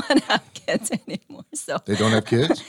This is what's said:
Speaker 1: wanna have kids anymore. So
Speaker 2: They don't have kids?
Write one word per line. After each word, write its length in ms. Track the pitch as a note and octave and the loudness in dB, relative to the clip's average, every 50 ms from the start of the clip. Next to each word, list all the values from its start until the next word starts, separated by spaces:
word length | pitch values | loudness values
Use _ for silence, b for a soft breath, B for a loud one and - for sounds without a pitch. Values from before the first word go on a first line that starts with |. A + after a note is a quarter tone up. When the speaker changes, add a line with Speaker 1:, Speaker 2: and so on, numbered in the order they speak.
| - - | 4 4
Speaker 1:
wanna 120 | D4 - - | 4 2 2
have 160 | - - G#3+ - - - | 2 0 0 -2 -6 -16
kids 380 | - - - - G#3+ A3 - | -12 -6 -4 -4 -2 -2 -4
anymore. 540 | - - - - - G3+ - - - - - - - | -6 -6 -6 -8 -12 -12 -12 -16 -20 -20 -18 -14 -12
So 240 | - - - C#3+ - - | -10 -8 -6 -6 -6 -2
Speaker 2:
They 80 | - G2+ | -2 0
don't 140 | G2 G#2 A2 | 2 2 4
have 160 | A2 A2 G#2+ | 4 2 2
kids? 360 | - - A#2 C3+ - F4+ - - | 2 2 4 4 4 2 0 -4